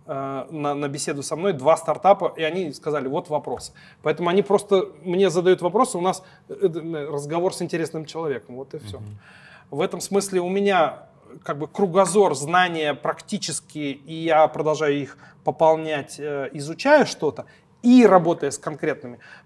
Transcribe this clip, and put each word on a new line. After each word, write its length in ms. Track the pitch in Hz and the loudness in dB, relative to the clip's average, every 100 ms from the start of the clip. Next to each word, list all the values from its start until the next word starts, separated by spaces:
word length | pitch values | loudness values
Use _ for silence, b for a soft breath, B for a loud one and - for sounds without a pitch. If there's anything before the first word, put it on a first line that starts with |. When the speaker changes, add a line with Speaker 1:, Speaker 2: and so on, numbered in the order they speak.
| - | -10
Speaker 1:
э, 400 | 139 135 139 - | -8 -6 -8 -10
на, 220 | 160 147 143 | -6 -4 -4
на 120 | 143 | -6
беседу 340 | 143 - 143 | -6 -8 -8
со 120 | 131 156 | -8 -4
мной 160 | 202 | -2
два 240 | 147 139 160 | 0 2 2
стартапа, 560 | - 147 185 196 170 - | 0 0 4 4 2 -2
и 60 | |
они 300 | 156 180 165 | -4 -4 -6
сказали: 340 | 131 156 147 131 | -8 -6 -4 -4
«Вот 220 | 143 - | -6 -4
вопрос». 440 | 147 - 127 - B B B | -6 -6 -10 -12 B B B
Поэтому 280 | 151 156 175 | -4 -2 0
они 120 | 185 | 0
просто 460 | 196 202 202 190 - 151 | 2 0 2 0 0 -8
мне 280 | 175 180 190 | -4 0 2
задают 320 | 170 180 180 | 2 2 2
вопросы, 360 | 175 202 254 - | 2 0 0 0
у 40 | |
нас, 200 | 185 - B B - | -4 -4 B B -18
э, 60 | - | -2
э, 460 | 190 170 165 156 143 | -2 -2 -6 -8 -6
разговор 420 | 147 143 170 180 | -8 -4 -2 -2
с 80 | - | -4
интересным 440 | 175 170 151 160 147 | -6 -4 -6 -6 -10
человеком, 500 | 160 160 120 - 123 | -8 -6 -6 -10 -16
вот 160 | 139 | -14
и 60 | 156 | -14
всё. 200 | 104 - | -14 -14
Speaker 2:
Мгм. 180 | 107 104 B B B B _ | -16 -18 B B B B _
Speaker 1:
В 80 | 143 | -6
этом 200 | 190 175 | -4 -6
смысле 400 | - 196 196 185 | -4 -2 -2 -2
у 80 | 175 | -2
меня 580 | 196 202 185 143 - - _ _ - | 0 2 4 2 -2 -16 _ _ -16
как 140 | - 147 | -10 -8
бы 100 | 151 | -8
кругозор, 680 | - 196 175 185 202 185 135 | -2 0 2 4 4 2 2
знания 580 | 143 180 180 165 147 | 0 2 2 0 -2
практические, 1000 | 139 - - - 202 - 147 - 151 143 | -2 -6 -8 -8 -8 -6 -8 -10 -8 -8
и 200 | 139 143 | -8 -12
я 340 | 160 165 156 156 | -6 2 4 4
продолжаю 540 | 151 151 147 151 143 | 2 -2 0 0 0
их 160 | 131 - B B | -4 -12 B B
пополнять, 760 | - 147 160 160 160 147 - - | -6 2 4 4 0 -6 -6 -10
э, 300 | 147 143 135 | -8 -6 -6
изучая 520 | 147 143 160 269 294 - | -8 -10 -4 4 4 4
что-то 400 | - 147 - - b b _ | 0 -4 -4 -12 b b _
и 240 | 240 254 214 | 6 8 10
работая 460 | 185 165 170 143 | 8 4 0 -4
с 80 | - | -6
конкретными. 580 | 160 147 160 139 123 117 B B | -8 -6 -6 -6 -10 -18 B B